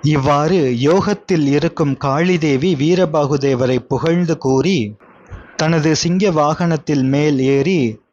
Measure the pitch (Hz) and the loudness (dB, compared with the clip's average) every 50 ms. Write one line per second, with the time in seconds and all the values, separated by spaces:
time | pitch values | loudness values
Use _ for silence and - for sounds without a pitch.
0 | - 147 151 147 131 143 147 143 147 160 185 185 147 127 123 117 135 147 170 196 | 2 2 0 2 2 2 0 2 2 0 0 0 0 0 0 0 2 2 2 2
1 | 202 208 208 202 - - 185 165 147 139 139 147 156 165 156 - 160 143 135 - | 2 0 -4 -4 -2 -2 -2 0 0 2 0 0 0 -2 -2 -2 -2 -2 -2 -2
2 | - 139 135 147 170 180 180 170 156 156 139 131 143 190 180 135 139 160 180 180 | -2 -2 -2 0 0 0 0 0 0 0 0 0 0 0 0 0 0 0 2 2
3 | 185 165 156 156 143 135 151 143 135 139 135 120 131 123 127 123 123 - 139 123 | 0 0 0 -2 0 0 -2 0 0 0 0 0 0 0 -2 -2 -2 -4 -6 -2
4 | 135 165 170 175 180 160 165 156 - 143 135 131 131 180 196 151 110 104 104 - | 0 0 0 0 0 -2 -4 -2 0 0 0 2 2 0 0 0 -2 -6 -8 -16
5 | - - - - - - - - - - - - 156 160 165 160 143 160 156 143 | -20 -20 -20 -20 -20 -20 -20 -20 -20 -18 -6 -4 -2 0 0 2 2 2 0 0
6 | - 170 175 185 202 202 165 156 147 147 156 - 180 170 165 151 - - 151 143 | 0 -2 0 0 0 0 2 2 2 2 0 0 -2 -2 -2 -2 -2 -2 0 0
7 | 131 131 135 143 147 156 147 131 131 131 139 139 139 170 190 175 131 113 110 110 | 0 0 0 2 2 2 2 2 2 2 2 2 2 0 0 0 0 -2 -4 -8
8 | _ _ | _ _